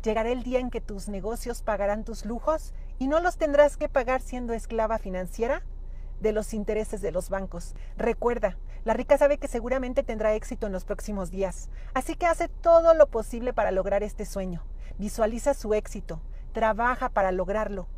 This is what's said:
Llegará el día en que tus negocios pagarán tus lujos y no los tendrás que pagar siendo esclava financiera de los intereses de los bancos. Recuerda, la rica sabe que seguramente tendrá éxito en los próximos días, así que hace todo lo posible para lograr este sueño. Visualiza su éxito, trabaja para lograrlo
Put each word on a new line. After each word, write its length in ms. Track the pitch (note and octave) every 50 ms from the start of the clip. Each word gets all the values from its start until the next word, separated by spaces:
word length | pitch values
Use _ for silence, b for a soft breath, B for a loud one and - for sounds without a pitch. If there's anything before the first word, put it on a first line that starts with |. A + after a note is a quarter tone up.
| -
Llegará 280 | A3 G#3+ A3+ A3 A#3
el 120 | B3+ B3+ A3+
día 160 | B3 B3+ B3
en 120 | B3+ B3
que 100 | A#3+ A3+
tus 280 | - - G#3 G3 F3+ G#3
negocios 540 | G#3 G3 F3+ G#3 A#3 - - B3 A#3 - -
pagarán 400 | - G#3+ G3 G3+ G3+ G3+ A3 G#3+
tus 200 | A3+ A3 - -
lujos 500 | G#3 A#3+ A3+ - D4+ D#4 D#4 - - B B B B B B
y 80 | B3+
no 140 | C4+ D4 D#4+
los 160 | F4 F4+ F4
tendrás 400 | - E4 D4+ C#4+ C#4+ D4 C#4+ C#4+
que 120 | - D4+ C#4+
pagar 320 | - C#4+ A#3+ A#3 B3+ C4
siendo 320 | - - - B3+ B3 A#3 A#3
esclava 460 | A3+ - - A3+ A3 A3 G#3+ A3 A3
financiera 640 | - G3+ F#3 F3+ F#3 F3+ - - A3 A#3+ C#4 E4+ - - - - B B B B B B B B
de 120 | - A3 G#3+
los 220 | G#3+ G#3 - -
intereses 480 | G#3+ G3+ - G#3+ G#3+ A3 - - G#3 -
de 100 | E3+ D3+
los 180 | F3+ F3+ -
bancos. 460 | F#3+ F#3+ F#3+ - - E3+ - - - B B B B
Recuerda, 600 | - - A#3 A3 - - A#3+ A#3+ A#3 G#3+ G3 F3+ - - B B B B
la 100 | A3+ A3
rica 220 | A3 B3+ - D4
sabe 220 | C#4 D4 C#4 D4 C#4+
que 80 | -
seguramente 560 | C#4 - A#3+ A3 A#3+ B3+ C4 B3+ B3 B3+ C4+ B3+
tendrá 320 | - A#3 G#3+ G#3+ G#3+ G#3+
éxito 320 | A3 - - B3+ - -
en 60 | G#3 F#3+
los 120 | F#3 -
próximos 460 | - G3+ G3+ - - G#3 G3 F#3 E3
días, 400 | F3 F#3+ F#3+ F#3 F3 - - - B B B B B
así 220 | C4 B3+ - D#4+
que 100 | - F4+
hace 220 | E4+ E4 - F4 E4
todo 460 | - - - E4+ E4+ E4 E4 E4 E4
lo 120 | D#4+ D4+
posible 460 | - - A3+ G#3+ - - A#3 A#3 B3 A#3
para 180 | A#3 G#3+ F#3+
lograr 320 | F#3+ F#3 F3+ G3 G3 G3+ G#3
este 220 | G#3+ - - G#3
sueño. 400 | - - G3 F#3+ F#3 F3 E3 - - - B B B B -
Visualiza 560 | G3 G#3 - - A3 G#3+ A3+ A#3 - C#4+ C#4
su 180 | - - G#3+ G#3+
éxito, 480 | G#3+ - - - G#3 - - E3 D#3+ - B B B B B -
trabaja 580 | A3+ A3 A3 G#3+ G3+ A#3 B3 B3+ B3 C4 A#3+
para 200 | - A3 G3 F#3+
lograrlo 560 | F#3 F#3 F#3 F3 G3+ A3 G#3+ G3+ G3+ F#3+ F3 - -